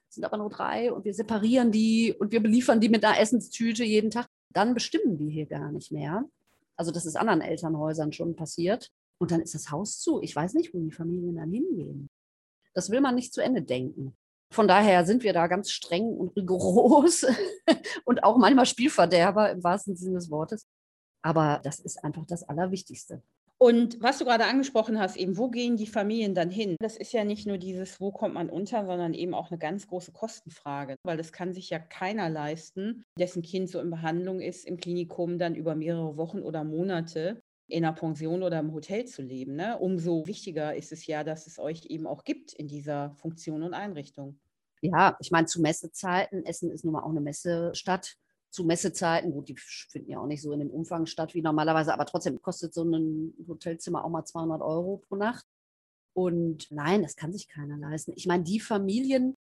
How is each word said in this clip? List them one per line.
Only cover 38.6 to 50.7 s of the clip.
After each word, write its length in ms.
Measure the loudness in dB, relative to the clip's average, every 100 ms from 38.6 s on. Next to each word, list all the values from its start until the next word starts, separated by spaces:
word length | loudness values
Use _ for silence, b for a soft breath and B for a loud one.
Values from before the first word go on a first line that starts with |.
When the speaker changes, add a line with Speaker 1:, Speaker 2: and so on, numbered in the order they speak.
Speaker 2:
im 120 | -4
Hotel 340 | -6 -6 -6 -6
zu 160 | -10
leben, 340 | -10 -10 -8 -6
ne? 220 | -4 -2
Umso 480 | -2 0 0 -2 -4
wichtiger 480 | -8 -8 -4 -4
ist 180 | -4 -8
es 140 | -10 -6
ja, 160 | -4
dass 240 | -4 -8 -10
es 120 | -8
euch 260 | -6 -8 -10
eben 200 | -10 -8
auch 180 | -8
gibt 300 | -8 -8 -10
in 120 | -14 -12
dieser 420 | -10 -6 -6 -6 -10
Funktion 460 | -12 -10 -8 -6
und 120 | -6
Einrichtung. 640 | -8 -8 -10 -14 -14 -16 -16 _ _ _ _
Speaker 1:
Ja, 380 | 0 6 6 4
ich 100 | 2
meine, 160 | 2 4
zu 120 | 2
Messezeiten, 840 | 2 0 -6 -8 -2 0 0 -4 -8
Essen 240 | -6 -8
ist 140 | -6
nun 100 | -4
mal 80 | -4
auch 80 | -4
eine 100 | -4
Messestadt, 920 | -4 -6 -4 -2 -2 -4 -2 -4 -4 -20 _ _ _
zu 140 | -4
Messezeiten, 680 | 0 0 -2 -2 0 2 0
gut, 180 | -6 -10
die 60 | -14
finden 520 | -16 -16 -14 -14 -12
ja 80 | -10
auch 80 | -8
nicht 140 | -6
so 120 | -6
in 80 | -4
dem 100 | -4